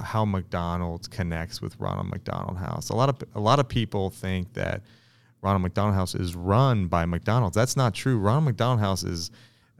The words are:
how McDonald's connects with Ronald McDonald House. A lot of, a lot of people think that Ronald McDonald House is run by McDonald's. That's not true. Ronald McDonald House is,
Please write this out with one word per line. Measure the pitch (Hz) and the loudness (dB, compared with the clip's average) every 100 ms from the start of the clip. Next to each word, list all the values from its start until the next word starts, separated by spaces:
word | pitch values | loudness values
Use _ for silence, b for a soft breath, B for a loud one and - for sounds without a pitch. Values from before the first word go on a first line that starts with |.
how | - 110 107 | -4 0 2
McDonald's | 95 85 90 85 87 85 82 - | 0 -2 -4 -2 -2 -4 -6 -8
connects | - 87 82 87 - | -6 -4 -4 -6 -8
with | - - | -10 -6
Ronald | 50 50 50 | -6 -4 -6
McDonald | - - 50 - 90 | -6 -8 -6 -6 -6
House. | 87 80 - | -6 -6 -2
A | 104 | 0
lot | 135 | 0
of, | 131 - | 0 -6
a | 104 | 0
lot | 104 143 | 4 4
of | 127 | 2
people | 123 110 101 95 | -2 -2 -2 -4
think | - 95 92 90 | -4 -4 -4 -4
that | - 90 95 b b b b b _ | -4 -4 -4 b b b b b _
Ronald | 98 98 | 0 2
McDonald | 90 101 104 95 | 2 2 2 2
House | 92 - | 0 -2
is | 90 87 | -4 -2
run | 90 107 135 113 87 | 2 4 4 2 2
by | 85 85 | 2 2
McDonald's. | 85 - 120 98 101 | 0 0 2 2 2
That's | 123 139 | 2 2
not | 123 | 0
true. | - 135 117 | 0 0 2
Ronald | 98 135 151 | 2 4 2
McDonald | 98 120 120 | 2 2 2
House | 101 92 | 2 0
is, | 95 85 85 B B B B | -2 -4 -8 B B B B